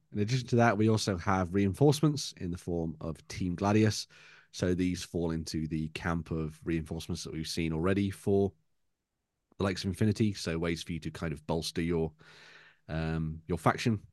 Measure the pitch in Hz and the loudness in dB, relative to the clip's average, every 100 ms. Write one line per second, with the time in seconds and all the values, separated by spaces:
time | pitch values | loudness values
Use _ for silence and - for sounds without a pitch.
0 | _ 104 104 131 120 120 117 101 110 110 | _ -2 0 0 2 6 6 6 4 4
1 | 110 90 101 95 87 101 98 92 147 143 | 0 0 2 2 2 2 2 4 4 6
2 | 156 147 - - 87 90 - 85 82 78 | 2 0 -6 -8 -8 -6 -4 -2 -2 -4
3 | 80 78 - - 92 85 98 107 107 - | -8 -10 -10 -4 -4 0 4 6 4 2
4 | - - - - _ - 92 90 90 85 | -8 -16 -20 -20 _ -2 0 2 0 -2
5 | - 85 85 80 78 80 78 80 78 - | -4 -4 -2 -2 -4 -4 -4 -4 -4 -4
6 | 87 85 78 80 78 - 85 82 73 82 | -4 -4 -4 -4 -6 -8 -4 -4 -4 -8
7 | - 85 69 78 78 87 80 80 92 98 | -8 -8 -8 -8 -6 -4 -2 0 0 0
8 | 98 - 104 98 98 - _ _ _ _ | 0 -2 0 2 2 -2 _ _ _ _
9 | _ _ _ _ _ - 98 90 98 87 | _ _ _ _ _ -4 -2 -2 -4 0
10 | 110 98 107 98 - 82 87 80 - 80 | 2 2 0 -2 -4 -2 -2 -2 -4 -8
11 | 80 - 82 71 - 82 78 87 85 82 | -8 -6 -6 -6 -4 -4 -2 -2 0 0
12 | 80 - - - - - - _ - 80 | -2 -6 -20 -20 -20 -20 -20 _ -8 -4
13 | 80 80 80 82 - 85 127 - 120 107 | -2 -2 -4 -6 -6 0 2 2 2 -2
14 | - | -4